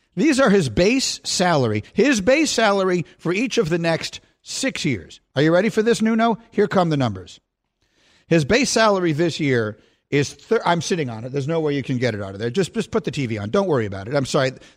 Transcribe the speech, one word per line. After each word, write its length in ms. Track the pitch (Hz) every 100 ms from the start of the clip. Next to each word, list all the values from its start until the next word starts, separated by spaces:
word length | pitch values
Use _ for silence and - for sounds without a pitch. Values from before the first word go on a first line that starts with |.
| _ -
These 240 | 277 262
are 100 | 269
his 180 | 196 139
base 520 | 107 185 262 - -
salary, 600 | - - 180 156 120 107 -
his 260 | - 254 247
base 300 | 190 277 302
salary 560 | - 226 202 190 180 - _
for 140 | 165
each 240 | 185 247 -
of 120 | 170
the 100 | 170
next 420 | 170 160 - - _ _
six 420 | - - 262 -
years. 360 | 160 110 78 - _
Are 80 | -
you 100 | 151
ready 160 | 170 214
for 140 | 220
this, 200 | 214 226
Nuno? 360 | 220 226 233 220 -
Here 180 | - 202
come 220 | 202 175
the 60 | 147
numbers. 440 | 123 95 90 - _ _ _ _ _ _ _ _ -
His 180 | 165
base 260 | 135 226 254
salary 420 | 233 220 196 175
this 260 | 147 170 -
year 400 | 156 123 107 104 _ _ _
is, 240 | 139 139
thir-, 300 | - - 220
I'm 180 | 196 175
sitting 280 | - 185 135
on 140 | 110
it. 80 | 123
There's 160 | 139 135
no 120 | 165
way 140 | 151
you 80 | 143
can 160 | 123 127
get 160 | 123
it 80 | 104
out 100 | 101
of 60 | 98
there. 100 | 117
Just, 240 | 127 180
just 160 | 226 196
put 140 | 226
the 60 | -
T 160 | 151 127
V 120 | 107
on. 120 | 104
Don't 160 | 196 196
worry 200 | 143 104
about 220 | 95 98
it. 60 |
I'm 120 | 143 131
sorry. 260 | 156 131 131 -